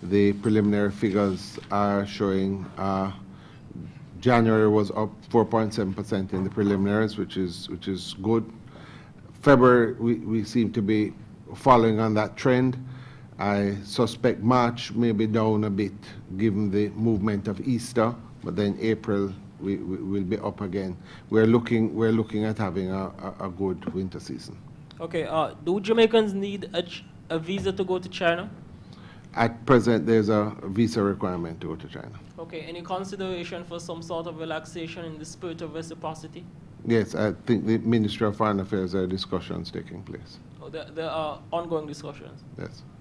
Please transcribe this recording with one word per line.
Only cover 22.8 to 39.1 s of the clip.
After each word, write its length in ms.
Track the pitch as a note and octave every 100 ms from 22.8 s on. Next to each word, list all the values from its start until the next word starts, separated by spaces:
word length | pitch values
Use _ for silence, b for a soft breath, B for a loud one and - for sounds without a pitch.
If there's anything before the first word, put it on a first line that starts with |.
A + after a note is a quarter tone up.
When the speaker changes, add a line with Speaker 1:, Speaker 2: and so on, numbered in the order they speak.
| F#2
Speaker 1:
a, 160 | F#2+ F#2+ - F#2+ F#2
a, 60 | G2
a 20 |
good 340 | F2 G2 F2+ -
winter 260 | E2+ F#2+ -
season. 380 | - B1+ - - - - - -
Speaker 2:
Okay, 240 | E3 E3+
uh, 300 | D3 D#3+ C#3 -
do 160 | - F#3+
Jamaicans 540 | G3 A3+ A3+ A3+ G#3+
need 340 | G3 G3 G3+ G3+
a 80 | E3+
ch-, 220 | F3+ - - - -
a 80 | E3
visa 340 | D#3+ G3 F#3+
to 120 | F#3+
go 140 | F#3 F#3
to 100 | F#3
China? 400 | - F3 E3+ G#3 - - - B B B B B
Speaker 1:
At 300 | - A#2 A#2
present, 400 | - B2+ G#2+ A2+ D#2+
there's 220 | A2+ G#2
a 260 | G#2+ G#2 G#2
visa 380 | G2 F#2+ A2+ A2+
requirement 560 | G2+ F#2+ G2 F2+ E2+ E2+
to 60 | E2
go 80 | D#2+
to 120 | D#2
China. 240 | - A1 - - -
Speaker 2:
Okay, 220 | E3 E3+
any 220 | D#3+ E3+
consideration 840 | F3 F#3 F#3+ G3 F#3+ F3+ F3 F3+
for 160 | F3 E3+
some 220 | E3 E3
sort 240 | E3 E3+ E3
of 120 | D#3+
relaxation 680 | D#3+ D#3+ C3 F3+ E3 E3 E3
in 120 | D#3
the 60 |
spirit 380 | D#3 - F3+ E3
of 120 | E3
reciprocity? 680 | D3+ E3 E3 D#3 D#3+ - - - - - -
Speaker 1:
Yes, 300 | - A#2 G2
I 180 | - G#2+ F2 -
think 180 | A2+ -
the 120 | A2
Ministry 480 | A2+ A#2 G#2 G2 A2
of 100 | G#2
Foreign 240 | A2 G2+
Affairs, 320 | F#2+ G2+ F#2
there 100 | F#2+
are 40 |
discussions 640 | F#2